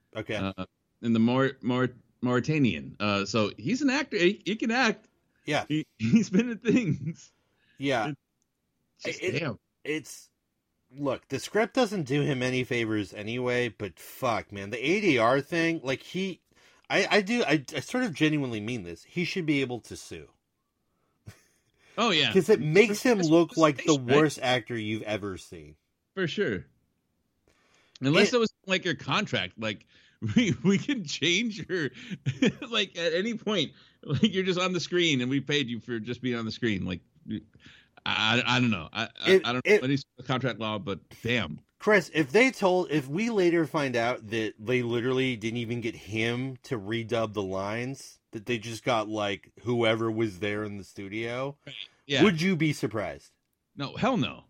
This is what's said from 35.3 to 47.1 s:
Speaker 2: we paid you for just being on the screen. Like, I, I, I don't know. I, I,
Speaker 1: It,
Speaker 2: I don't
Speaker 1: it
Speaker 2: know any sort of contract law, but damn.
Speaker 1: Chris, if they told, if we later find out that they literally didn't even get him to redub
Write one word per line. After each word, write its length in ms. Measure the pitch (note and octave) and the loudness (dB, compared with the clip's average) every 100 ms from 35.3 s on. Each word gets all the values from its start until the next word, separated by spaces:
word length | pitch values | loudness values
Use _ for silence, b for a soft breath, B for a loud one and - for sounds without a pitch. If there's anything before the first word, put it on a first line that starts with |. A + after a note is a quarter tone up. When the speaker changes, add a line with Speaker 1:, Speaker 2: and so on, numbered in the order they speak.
Speaker 2:
we 100 | C#3 | -2
paid 280 | C#3 D3 A#2+ | 0 -2 -2
you 120 | A#2 | -6
for 180 | - A#2 | -6 -8
just 220 | A2 A#2+ | -6 -6
being 140 | B2+ A#2+ | -4 -4
on 80 | |
the 60 | A2 | -4
screen. 320 | - A#2 G2 | -2 -2 0
Like, 160 | F#2 F2+ _ _ - G#2+ - - b b b - | -4 -6 _ _ -10 -10 -10 -20 b b b -10
I, 380 | - F#2+ A2 A#2+ A#2+ | -4 0 2 2 2
I, 100 | B2+ | 2
I 40 | |
don't 100 | B2 | 2
know. 180 | G2 D2+ | 0 -6
I, 120 | G#2 | -6
I, 260 | A2+ - - | -8 -4 4
Speaker 1:
It, 160 | F#3+ A#2 | 4 4
Speaker 2:
I 60 | |
don't 140 | B2 E3+ | -2 4
Speaker 1:
it 140 | G#3 | 4
Speaker 2:
know 40 | B2+ | 4
any 100 | C#3 | -2
sort 160 | - - | -4 -16
of 80 | B2+ | -4
contract 320 | C3 B2 A2 | -2 -2 -4
law, 180 | A2 G#2+ | -4 -4
but 200 | G2 F#2+ _ - | -6 -8 _ -8
damn. 380 | A2+ A#2+ E2 D2+ _ _ | -2 -2 -2 -8 _ _
Speaker 1:
Chris, 320 | G3+ G#3 D3+ | 2 2 2
if 180 | D#3+ C#3 | -2 2
they 180 | F3+ C4 | 4 4
told, 400 | - F#3+ F3+ E3 | 2 2 2 2
if 180 | D3+ C3 | -2 -2
we 220 | D#3+ A#3 | -4 -2
later 360 | G#3+ F3 E3+ D#3 | 2 4 2 0
find 280 | D#3+ C#3 | -2 0
out 340 | A#2+ A#2 B2+ A2 | 0 0 -2 -4
that 260 | A2+ G#2+ - | -2 -2 -4
they 240 | G#2+ B2+ | -2 0
literally 540 | A#2+ A#2+ B2 C3 C3 A#2 | 0 -2 0 0 0 -2
didn't 220 | A2 A#2+ | -4 -4
even 220 | A2+ A#2+ | -4 -4
get 140 | A2+ | -6
him 640 | - F#2 A2 A#2 A#2+ C3+ B2+ | -8 -6 -2 -2 -2 -6 -10
to 140 | - A#2+ | -8 -8
redub 560 | G2 A#2 A2 | -4 -6 -2